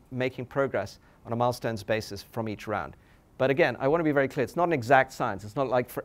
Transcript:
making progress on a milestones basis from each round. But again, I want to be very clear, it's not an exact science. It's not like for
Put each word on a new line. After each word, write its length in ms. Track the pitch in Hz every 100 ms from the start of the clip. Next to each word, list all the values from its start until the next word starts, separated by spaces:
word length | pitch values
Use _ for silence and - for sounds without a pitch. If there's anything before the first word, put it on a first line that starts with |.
| -
making 340 | 127 127 127 123
progress 540 | - 139 117 95 - - _ -
on 60 |
a 40 | 117
milestones 480 | 123 120 123 113
basis 400 | - 110 - 98
from 260 | - - 110
each 180 | 101 -
round. 300 | 104 69 - - - _ -
But 120 | 131
again, 280 | 139 160 117
I 80 | 135
want 140 | 160
to 20 |
be 80 | 156
very 160 | 143 135
clear, 160 | 139
it's 140 | 117 -
not 80 | 175
an 80 |
exact 400 | 156 113 135 131
science. 320 | - 127 95 104
It's 100 | 104
not 140 | 135
like 200 | 123 127
for 140 | -